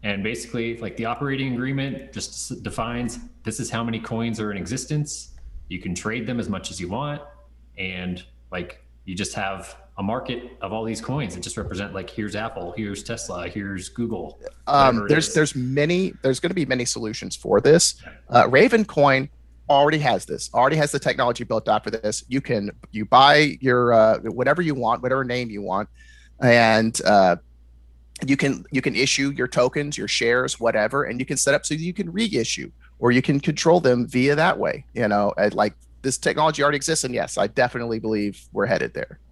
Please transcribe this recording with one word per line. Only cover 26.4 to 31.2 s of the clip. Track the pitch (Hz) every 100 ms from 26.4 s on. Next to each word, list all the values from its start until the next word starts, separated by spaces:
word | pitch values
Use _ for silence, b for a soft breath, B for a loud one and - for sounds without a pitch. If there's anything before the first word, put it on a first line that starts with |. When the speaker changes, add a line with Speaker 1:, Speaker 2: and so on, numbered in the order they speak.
Speaker 2:
and, | 127 120 113 110 113 113
uh, | - 104 95 87 _ _ - - - - _ - 131
you | -
can, | 143 104 -
you | 139
can | 135 113
issue | 135 - 139 143
your | 123
tokens, | - 123 151 147 147
your | 104
shares, | - 117 120 131 -
whatever, | 117 107 107 135
and | 143 120